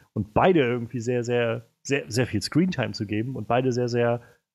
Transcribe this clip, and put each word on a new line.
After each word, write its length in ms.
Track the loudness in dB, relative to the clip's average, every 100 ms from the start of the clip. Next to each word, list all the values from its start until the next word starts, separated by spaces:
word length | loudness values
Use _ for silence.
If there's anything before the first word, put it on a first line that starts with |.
| _
und 200 | -6 -2
beide 280 | 2 4 4
irgendwie 380 | 2 0 -4 -8
sehr, 240 | -4 -2
sehr, 440 | 0 0 0 -2 -8 _
sehr, 220 | -4 -4 -2
sehr 180 | -2 0
viel 160 | -2
Screentime 520 | 0 2 2 0 -4
zu 120 | -4 -4
geben 300 | -4 -4 -6
und 120 | 0
beide 240 | 0 2
sehr, 160 | 0 0
sehr, 340 | 0 0 0 -6 _ _